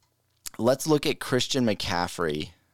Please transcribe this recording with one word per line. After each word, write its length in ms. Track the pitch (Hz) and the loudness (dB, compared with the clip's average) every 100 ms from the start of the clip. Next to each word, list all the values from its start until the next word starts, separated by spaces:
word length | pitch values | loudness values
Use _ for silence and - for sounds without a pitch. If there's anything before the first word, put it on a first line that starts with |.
| _ _ _ _ - - | _ _ _ _ -16 0
let's 280 | 117 135 160 | 2 2 2
look 180 | 147 | 2
at 160 | 156 - | 2 -4
Christian 460 | - 127 - 135 120 | 0 0 0 0 0
McCaffrey, 840 | 98 - 87 87 - 80 76 71 - _ | 0 -2 0 -2 -2 -2 -2 -6 -14 _